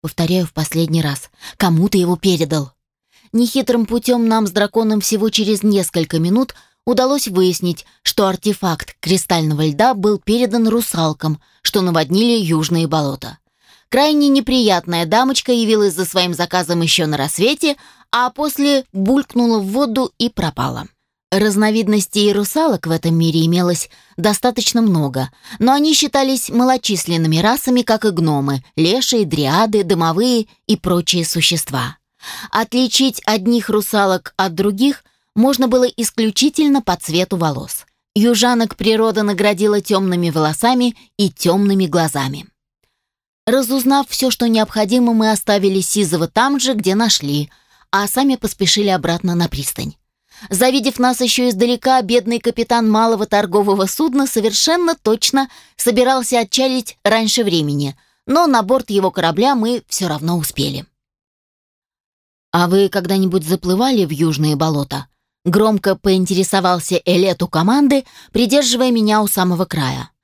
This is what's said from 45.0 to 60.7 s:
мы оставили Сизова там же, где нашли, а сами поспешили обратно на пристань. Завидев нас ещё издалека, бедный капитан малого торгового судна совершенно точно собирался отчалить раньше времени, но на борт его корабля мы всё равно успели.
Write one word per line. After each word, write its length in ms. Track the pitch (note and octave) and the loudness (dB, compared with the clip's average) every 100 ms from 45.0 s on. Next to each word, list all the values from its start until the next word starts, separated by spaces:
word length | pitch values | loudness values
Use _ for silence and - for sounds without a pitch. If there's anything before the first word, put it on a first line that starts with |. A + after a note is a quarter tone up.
| A#3+ | 2
мы 180 | A3+ A3 | 2 2
оставили 500 | G#3+ - G3+ G3 F#3+ | 0 0 0 2 0
Сизова 460 | F3+ G#3 F#3 E3 E3 | -2 -2 0 0 -2
там 320 | - C4 C#4 | 0 0 0
же, 160 | B3 | 0
где 200 | A3 F#3+ | 0 0
нашли, 560 | G3 A3+ - C#3+ D3 D3 _ _ _ _ | 0 0 0 -2 -4 -6 _ _ _ _
а 160 | G3 G3+ | -2 -2
сами 300 | C4 C#4 B3+ | 0 0 0
поспешили 520 | G#3+ - F#3+ - G3+ | -4 -2 0 2 2
обратно 460 | F3+ E3 E3+ F3+ | 0 0 -2 -2
на 140 | F3 E3+ | 0 -2
пристань. 460 | C3+ C3+ - D3 - _ _ _ - G#3+ | -4 -8 -8 -10 -12 _ _ _ -20 -8
Завидев 500 | F#3 B3+ C4+ A#3+ - | 2 2 2 -2 0
нас 220 | B3 B3 | 0 0
ещё 280 | B3 - B3 | -2 0 0
издалека, 520 | F#3+ A#3+ B3 C4 C4 | 2 0 2 2 2
бедный 360 | G3+ A#3+ G3 A#3 | 2 0 0 -2
капитан 520 | A#3 A#3 A#3 A#3 A3 | -2 -2 -2 0 2
малого 360 | G#3+ A3+ A3 G#3 | 2 2 0 0
торгового 600 | G3+ G#3 G3+ G3+ G3 F#3+ | 0 2 0 2 2 0
судна 400 | - D#4+ B3+ C4+ | 0 0 0 0
совершенно 680 | A3+ G#3+ A3+ - F4 E4+ | 0 0 0 0 0 0
точно 540 | E4 - A3+ - C4+ C4+ - _ - | -2 -2 0 0 -2 -2 -8 _ -4
собирался 640 | A#3 A#3 B3+ C4 A#3+ A#3+ | 0 2 2 2 0 -2
отчалить 580 | A#3 - C4 B3+ A3+ - | 0 0 0 -2 -6 -4
раньше 400 | G3+ A3 A3 B3+ | 0 0 0 0
времени, 520 | G#3 E3+ D3 C#3+ C#3+ C3+ _ _ - | 0 0 0 -2 -4 -8 _ _ -2
но 200 | C#4+ E4+ | 2 4
на 160 | C4 | 2
борт 280 | G3 C4 - | 2 -2 0
его 200 | G3 F#3+ | 0 0
корабля 440 | F#3 E3+ D#3+ B3+ | 0 -2 2 0
мы 280 | C4 A3 B3 _ | 2 0 -4 _
всё 200 | - F3+ | -6 -4
равно 300 | D3+ D#3+ F3 | -4 -4 -4
успели. 480 | D3+ - C#3 | -4 -4 -6